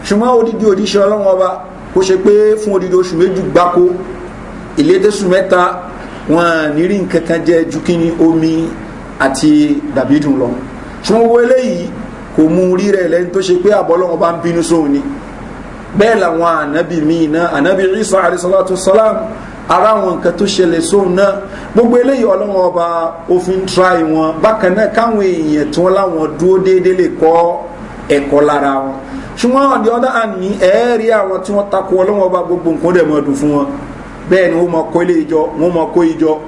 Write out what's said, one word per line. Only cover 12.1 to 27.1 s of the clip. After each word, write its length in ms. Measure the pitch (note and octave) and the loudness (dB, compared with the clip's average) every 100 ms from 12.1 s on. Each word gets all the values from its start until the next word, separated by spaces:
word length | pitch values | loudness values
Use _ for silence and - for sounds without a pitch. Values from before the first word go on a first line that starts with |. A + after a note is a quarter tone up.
| - - - | -14 -6 2
kò 60 | |
mú 340 | D#3 E3+ F#3 F3+ | 2 4 2 2
rí 140 | G3+ | 2
rẹ̀ 160 | G3 E3+ | 0 0
lẹ́ni 220 | E3+ F3+ | 0 0
tó 100 | F#3+ | -2
ṣe 140 | F#3 F3+ | 0 2
pé 80 | F#3 | 4
àbọ̀ 240 | D#3 - | 2 2
Ọlọ́run 240 | E3+ F3+ E3 | 0 0 0
bá 140 | E3+ | -2
ń 80 | E3+ | -2
bínú 200 | E3+ E3+ | -4 -2
sóhun 260 | D#3+ E3 D3 | 0 0 2
ni. 80 | C#3+ C#3 - - - - - - - - - | -2 -4 -10 -14 -14 -14 -14 -16 -16 -8 0
Bẹ́ẹ̀ 200 | A3 G#3+ | 2 2
làwọn 280 | F3 E3 E3+ D#3+ | 0 0 0 0
ànábì 380 | D3 D3+ E3 E3 | -2 -2 -2 -2
míì 280 | D3+ E3 D#3 | 0 0 0
náà, 180 | D#3+ E3+ | 0 0
ànábì 280 | D3 E3 F#3+ F#3+ G3+ | 0 0 2 0 0
Isa 180 | G#3 F#3+ | 0 0
alayhi 180 | F3 F3 | 0 -2
salatu 340 | F3+ F#3+ F#3 | 0 0 0
wassalam, 440 | F#3 - G3+ A3 G#3 - - - - - | -2 2 4 2 0 -6 -12 -14 -14 -2
ara 200 | B3+ A3 | 2 2
àwọn 280 | G#3+ F#3+ E3+ | 2 0 -2
nǹkan 140 | F3 E3+ | -2 0
tó 80 | |
ṣẹlẹ̀ 360 | G3+ F#3 F3+ E3+ | -2 2 2 2
sóhun 340 | E3 G3+ F#3 F3+ | 0 0 2 2
náà, 160 | G3 F#3+ - - - | 0 -2 -10 -14 -2
gbogbo 220 | G#3+ A#3 B3 | 2 4 4
eléyìí 260 | C4 C4 | 2 2
Ọlọ́run 320 | G#3+ F#3+ G#3 F#3+ | 2 0 0 0
Ọba 300 | F3+ F3 E3+ E3+ E3 - - | 0 0 -2 -2 -4 -6 -2
ó 80 | F3+ | 0
fi 120 | F3+ | 0
ń 120 | F#3+ F#3 | -4 -2
try 360 | F#3 F#3 E3+ | 2 2 2
wọn. 280 | D#3 D#3 D#3+ D#3 | 0 0 -2 0
Bákan 320 | G#3+ A3 G3 | 0 2 0
náà, 120 | F#3 G#3+ | 2 0
káwọn 320 | A#3 A#3 G#3+ | 0 0 0
èèyàn 480 | F#3+ E3+ D#3 D3+ C#3+ | 0 0 0 0 0
tí 80 | - | 0
wọ́n 140 | F#3 | 2
láwọn 340 | F#3+ F#3+ D#3+ D#3 - | 2 0 -2 -4 0
dúró 220 | F3+ F#3 | 2 2
déédéé 320 | F#3 F#3 F3+ F#3 | 4 2 2 2
lè 100 | |
kọ́ 480 | E3+ | 0